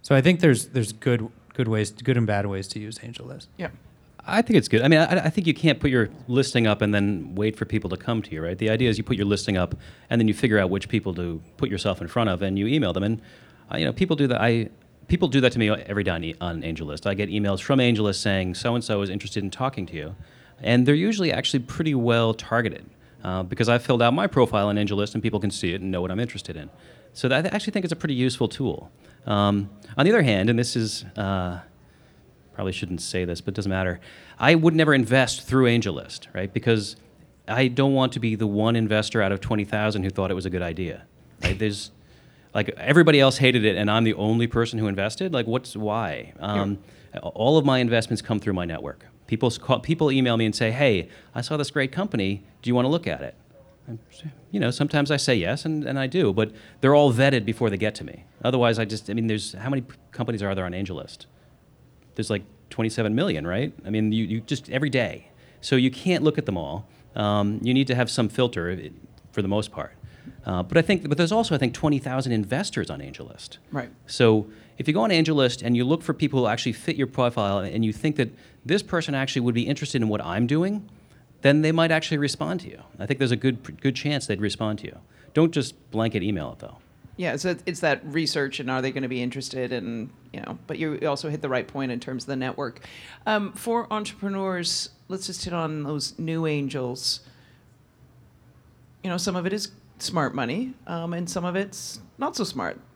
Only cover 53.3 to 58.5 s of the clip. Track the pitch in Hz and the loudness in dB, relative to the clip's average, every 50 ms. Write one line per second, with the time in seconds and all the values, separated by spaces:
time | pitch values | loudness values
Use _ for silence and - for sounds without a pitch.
53.3 | - _ _ _ _ - - - - _ _ - 117 113 - _ - - - 156 | -14 _ _ _ _ -20 -20 -20 -20 _ _ -14 -14 -14 -14 _ -20 -16 -16 -16
54.3 | 139 - - - - 202 170 117 120 - 143 147 - 147 143 139 151 139 - - | -16 -16 -20 -8 -4 0 0 0 2 0 -2 0 2 0 2 2 0 0 2 2
55.3 | 127 110 85 87 117 151 - 160 160 151 147 131 131 139 135 131 127 180 180 113 | 2 2 2 0 -2 -2 -2 -4 -4 -2 -2 -4 -4 -4 -4 -2 0 2 2 2
56.3 | 196 104 110 107 - - - - - - - 131 143 147 147 139 120 113 135 139 | 4 2 0 0 -2 -14 -20 -20 -14 0 4 6 8 8 8 8 6 6 6 6
57.3 | 139 123 101 101 110 - 123 110 98 95 104 107 107 - - 73 - - - - | 4 4 0 0 -2 0 0 0 0 0 -2 -2 -4 -4 -12 -14 -14 -18 -20 -20
58.3 | _ - 110 120 | _ -4 -2 0